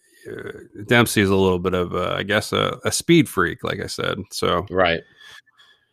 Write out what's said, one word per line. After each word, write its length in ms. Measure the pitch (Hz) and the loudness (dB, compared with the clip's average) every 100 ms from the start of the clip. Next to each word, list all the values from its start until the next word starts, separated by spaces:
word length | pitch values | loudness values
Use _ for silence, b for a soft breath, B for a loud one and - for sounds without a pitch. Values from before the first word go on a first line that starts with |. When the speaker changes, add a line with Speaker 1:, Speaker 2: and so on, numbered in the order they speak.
| _ _ - | _ _ -16
Speaker 1:
uh, 520 | 113 - - - - 104 | -14 -14 -16 -18 -12 2
Dempsey 360 | 120 113 - | 4 4 4
is 100 | 98 | 2
a 40 | 95 | 4
little 220 | 95 92 | 4 2
bit 140 | 90 | 0
of 220 | 90 90 90 | -2 -2 -4
a, 180 | 90 90 | -4 -4
I 40 | |
guess, 300 | 98 104 - | -2 -2 0
a, 240 | 98 101 82 110 | 0 -2 -2 -4
a 60 | |
speed 360 | - - 170 139 | -4 4 4 4
freak, 360 | - 85 82 | 2 -2 -2
like 160 | 82 80 | -6 -6
I 80 | 80 | -6
said. 320 | - 87 87 - | -6 -4 -4 -6
So, 360 | - 92 87 98 | -4 -2 -2 -2
Speaker 2:
Right. 320 | 90 87 82 - b b b b b b b b | 0 2 0 -6 b b b b b b b b